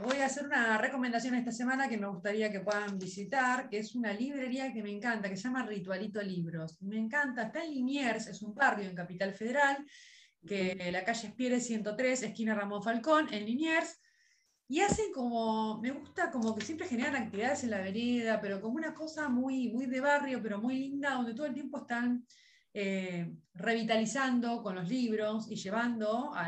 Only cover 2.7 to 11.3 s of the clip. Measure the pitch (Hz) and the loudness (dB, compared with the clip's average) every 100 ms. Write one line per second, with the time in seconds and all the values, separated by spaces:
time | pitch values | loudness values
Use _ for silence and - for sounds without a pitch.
2.7 | 208 208 196 180 196 202 269 254 254 - | 0 0 -2 -4 -6 -2 2 4 2 0
3.7 | 208 214 247 214 202 269 285 254 262 262 | -4 -2 -2 0 0 -2 -2 -2 -2 -2
4.7 | 226 208 208 240 220 196 190 254 254 214 | -4 -6 -4 -2 -2 -2 -4 -2 -2 -2
5.7 | 202 185 185 214 208 196 175 165 160 160 | -4 -4 -4 -2 -4 -2 -2 -2 -4 -6
6.7 | - 196 220 220 294 277 233 220 311 330 | -8 -6 -2 0 0 0 0 -4 -4 -4
7.7 | 269 254 285 247 220 - 180 208 240 269 | -2 0 0 0 0 -4 -8 -6 2 4
8.7 | 202 190 175 175 185 196 185 226 285 277 | 4 -2 -4 -6 -4 -4 -2 0 4 4
9.7 | 277 294 - - - - _ - 202 185 | 4 -4 -16 -20 -20 -20 _ -4 0 0
10.7 | 185 180 180 233 226 208 | 0 -2 -2 0 -2 -4